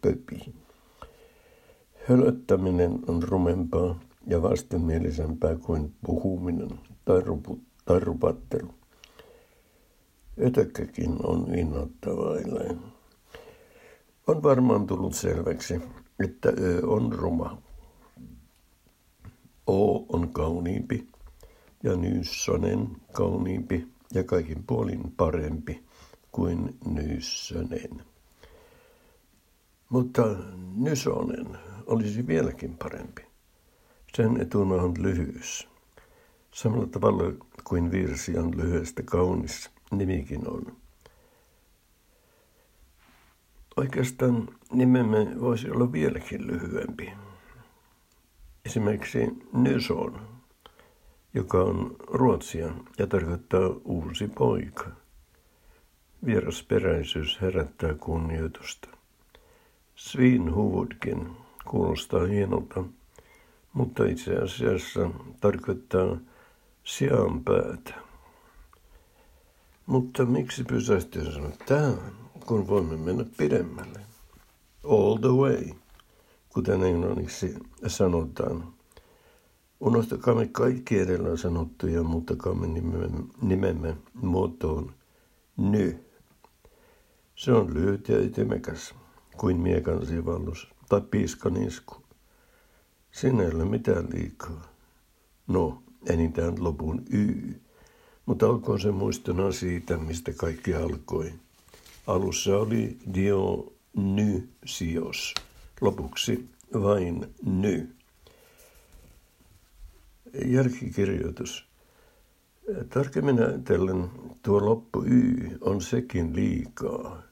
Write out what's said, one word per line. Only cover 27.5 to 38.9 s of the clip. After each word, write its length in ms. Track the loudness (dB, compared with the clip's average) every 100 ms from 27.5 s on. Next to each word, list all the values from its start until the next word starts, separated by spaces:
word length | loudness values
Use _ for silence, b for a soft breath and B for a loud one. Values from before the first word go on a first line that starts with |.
| -8 -6 -6 -10 -14 -18 _ _ b b b b b b b b b b _ _ _ _ _ _
Mutta 340 | 0 0 2 2 0 -8 -12 -10 -2
Nysonen 840 | 0 0 0 -2 -2 -4 -8 -12 B -16 0
olisi 420 | 0 2 -2 0
vieläkin 500 | 2 2 -2 -10 -8
parempi. 440 | -10 -10 -14 -16 -20 _ _ b b b b b b 2
Sen 260 | 2 4
etuna 340 | 2 2 4 4
on 180 | 2 2
lyhyys. 680 | 0 0 -2 -6 -10 -12 -14 b b b b b b b b
Samalla 360 | -4 0 0 -2
tavalla 360 | 2 2 4 0 -4 -14 -20
kuin 280 | -4 0 0
virsi 460 | 0 -2 -4 -4 -2
on 200 | -2 -2
lyhyestä 460 | 0 0 -2